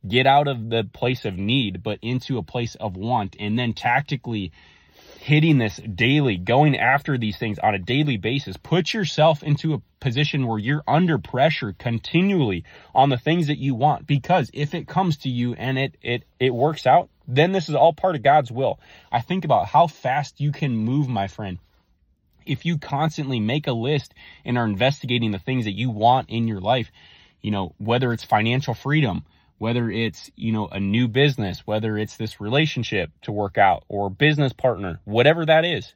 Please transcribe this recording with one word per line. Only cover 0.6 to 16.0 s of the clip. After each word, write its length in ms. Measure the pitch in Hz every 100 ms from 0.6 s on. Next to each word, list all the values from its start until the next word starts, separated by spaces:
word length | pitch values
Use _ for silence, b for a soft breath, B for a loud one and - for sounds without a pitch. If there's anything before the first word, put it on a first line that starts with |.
| 113
the 180 | 113 101
place 320 | - 120 127 110
of 140 | 92
need, 420 | 98 131 110 92
but 160 | 110 101
into 340 | 113 123 - 127
a 60 |
place 320 | 85 123 117 -
of 200 | 107 92
want, 400 | 110 123 98 -
and 180 | 104 110
then 160 | 120
tactically 800 | 113 123 123 151 143 - 113 90 b b b b b b - -
hitting 320 | 151 160 147
this 200 | 110 -
daily, 600 | 110 90 117 147 139 92
going 400 | 92 120 151 135
after 400 | 120 139 - 131
these 180 | 110 -
things 220 | 113 104
on 160 | 107
a 60 | 101
daily 360 | 90 131 151 110
basis. 420 | 107 135 98 92
Put 360 | - 170 170
yourself 480 | 226 175 - 156 151
into 320 | 156 147 160
a 80 | 139 - _
position 460 | 131 120 147 147 123
where 140 | 107
you're 240 | 107 147 -
under 300 | 147 180 143
pressure 560 | - 123 151 156 113 92
continually 840 | 120 117 - 165 196 190 120 90 B B B
on 160 | - 139
the 80 | 123
things 300 | 151 175 151
that 100 | 147
you 160 | 135
want, 320 | 117 147 139 -
because 460 | 143 - 180 117
if 220 | - 147 170
it 120 | -
comes 300 | 180 190 147
to 120 | 135
you 260 | 120 120 113
and 240 | 120 131
it, 160 | 135 _